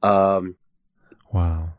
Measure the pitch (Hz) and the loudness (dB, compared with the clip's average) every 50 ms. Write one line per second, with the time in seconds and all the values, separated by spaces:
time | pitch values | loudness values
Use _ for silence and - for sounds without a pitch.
0 | - 101 101 98 98 98 98 95 90 92 90 - _ _ _ _ _ _ _ _ | 0 2 2 4 4 2 2 0 -4 -6 -10 -16 _ _ _ _ _ _ _ _
1 | _ _ - - _ _ - 92 87 85 82 82 82 82 80 | _ _ -20 -20 _ _ -4 -2 -2 -2 -2 -4 -6 -10 -12